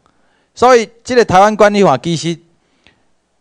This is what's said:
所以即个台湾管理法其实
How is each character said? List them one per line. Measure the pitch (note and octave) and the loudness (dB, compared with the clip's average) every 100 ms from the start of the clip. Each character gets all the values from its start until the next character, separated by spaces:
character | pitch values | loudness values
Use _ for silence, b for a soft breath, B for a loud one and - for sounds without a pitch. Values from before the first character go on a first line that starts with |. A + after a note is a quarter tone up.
| _ _ _ _ _ | _ _ _ _ _
所 | - B3 B3 | -2 2 2
以 | G#3 _ | -2 _
即 | - B3 | -6 -2
个 | G3+ | 0
台 | F3+ | 2
湾 | G3+ G#3+ | 0 2
管 | G#3 | 0
理 | G3+ | 2
法 | F#3 B2+ | 0 -2
其 | E3 E3 | -4 -8
实 | D#3+ E3 _ _ _ _ _ _ _ _ _ _ | -8 -12 _ _ _ _ _ _ _ _ _ _